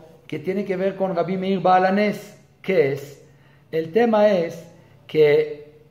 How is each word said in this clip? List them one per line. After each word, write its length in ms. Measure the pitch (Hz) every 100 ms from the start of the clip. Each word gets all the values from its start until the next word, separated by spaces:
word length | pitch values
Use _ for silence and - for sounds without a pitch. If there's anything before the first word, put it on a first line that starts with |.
| - - _
que 140 | 151
tiene 260 | 147 190 196
que 100 | 185
ver 180 | 190
con 220 | 190 190 170
Rabbi 220 | 165 190
Meir 220 | 185 196
Baal 260 | 175 185 190
Hanés, 520 | 196 208 - - - _ _
que 320 | - 185 139
es, 320 | 139 - - - _ _ _ _
el 220 | 160 160
tema 360 | 170 233 214 214
es 340 | 196 151 - - - _ _ -
que 800 | 156 151 147 151 - - - _